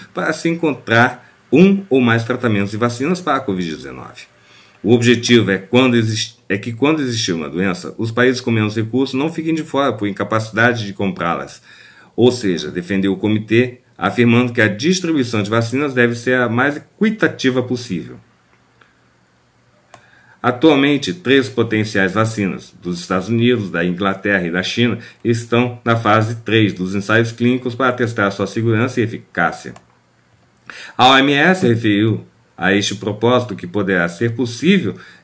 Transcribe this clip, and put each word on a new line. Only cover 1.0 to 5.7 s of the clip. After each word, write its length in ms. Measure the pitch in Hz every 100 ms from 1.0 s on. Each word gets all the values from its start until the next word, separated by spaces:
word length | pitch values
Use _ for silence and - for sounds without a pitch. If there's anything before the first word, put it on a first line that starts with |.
| 123 - - _ _
um 320 | 131 190 196 -
ou 100 | 135
mais 220 | 123 117
tratamentos 500 | 113 120 120 104 98
e 40 | 107
vacinas 440 | 120 113 139 175
para 180 | 156 135
a 20 |
covid 280 | 120 95 85
dezenove. 600 | 76 67 64 - - - _ _ - - _
O 140 | 92
objetivo 560 | 120 117 117 117 120 98
é, 80 | 95
quando 380 | -